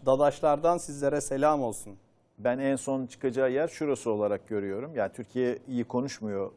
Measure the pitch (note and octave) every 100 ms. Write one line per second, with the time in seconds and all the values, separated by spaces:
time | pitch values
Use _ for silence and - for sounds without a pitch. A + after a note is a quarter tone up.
0 | C3 C3+ C#3+ - D#3 C#3+ E3 F3 - C#3+
1 | C#3 D3 - C3+ D3+ D3+ A#2+ G2+ G#2 G2
2 | _ _ _ - A2+ B2+ C#3 C3+ - C3+
3 | B2+ - C3+ B2 C3 C3 E3 - D3+ B2+
4 | A#2 G#2 G#2 G2+ - G#2+ G2 G2 C#3+ C#3
5 | G2 - A2+ B2+ B2 A#2+ - B2 A2+ B2
6 | C3+ - G#2+ G2 F#2+